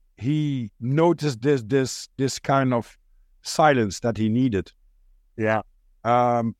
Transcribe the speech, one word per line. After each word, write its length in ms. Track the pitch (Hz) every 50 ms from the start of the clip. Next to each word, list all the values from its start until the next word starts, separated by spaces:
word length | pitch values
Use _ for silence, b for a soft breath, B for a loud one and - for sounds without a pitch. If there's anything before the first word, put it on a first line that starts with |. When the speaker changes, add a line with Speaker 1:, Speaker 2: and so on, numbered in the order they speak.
| _ _ _ -
Speaker 1:
he 540 | - 135 151 151 151 147 139 131 117 104 _ -
noticed 600 | 110 123 139 151 165 175 165 131 147 147 131 107
this, 220 | 120 147 147 131 113
this, 460 | 104 139 135 131 120 - - - - _ -
this 200 | 135 127 - -
kind 360 | - - 139 135 135 131 127
of 240 | 117 107 - - _ _ _ _ _ _ _ _ _ -
silence 580 | - - - 160 151 143 127 113 101 - -
that 160 | - 120 110 98
he 100 | 110 110
needed. 460 | 110 123 131 131 104 95 87 - - _ _ _ _ _ _ _ _ _ _ _ _ -
Speaker 2:
Yeah. 240 | 110 107 110 107 - _ _ _ _ _ _ _ -
Speaker 1:
Um, 540 | 113 120 123 123 123 120 120 117 117 104 _